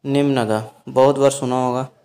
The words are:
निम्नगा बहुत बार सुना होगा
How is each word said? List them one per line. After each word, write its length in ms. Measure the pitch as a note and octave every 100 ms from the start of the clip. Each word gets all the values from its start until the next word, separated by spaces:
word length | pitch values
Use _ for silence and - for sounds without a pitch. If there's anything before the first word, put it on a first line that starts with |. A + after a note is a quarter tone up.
निम्नगा 580 | C#3 C#3 C#3+ C3+ A2 G#2+ A2 _ -
बहुत 280 | C3 C3+ C#3
बार 120 | C#3
सुना 240 | C3+ B2+ B2+
होगा 300 | B2+ B2 C3+ _